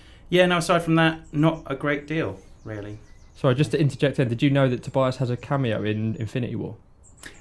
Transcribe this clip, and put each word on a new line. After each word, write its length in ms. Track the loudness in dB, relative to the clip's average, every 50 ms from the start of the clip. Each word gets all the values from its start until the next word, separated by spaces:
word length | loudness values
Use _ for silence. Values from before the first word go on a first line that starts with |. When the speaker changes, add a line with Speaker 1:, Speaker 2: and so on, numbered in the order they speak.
| -20 -20 -20 -20 -6 0
Speaker 1:
yeah, 160 | 2 4 4
no, 120 | 4 2 0
aside 260 | 2 2 2 2 2
from 120 | 2 4
that, 260 | 4 4 4 2 -2 -8 -6 0
not 300 | 2 2 2 2 0 -4 -8
a 80 | -8
great 300 | -4 -2 -2 -2 -2 -4
deal, 320 | -6 -4 -4 -4 -4 -6 -10 -14 -20 -20 -18 -14
really. 340 | -12 -10 -10 -10 -10 -12 -14 -18 -20 -20 -20 -20 -20 -8
Speaker 2:
Sorry, 200 | -2 2 2 2
just 160 | 2 2 0
to 80 | 2 2
interject 400 | 2 0 0 0 0 0 2 2
in, 80 | 0 0
did 160 | 0 2 2
you 60 | 2
know 180 | 4 4 4 2
that 140 | 2 -2 -6
Tobias 320 | -4 0 0 0 0 0 -2
has 120 | -2 -4
a 80 | -4 -4
cameo 460 | -4 -2 -2 0 0 0 0 0 -2
in 320 | -2 -2 -2 -2 -4 -4 -4
Infinity 360 | -6 -6 -6 -4 -6 -4 -6 -6
War? 180 | -8 -8 -10 -14 -20 _ _ _ -20 -20 -20 -20 -20 -20 -20 -20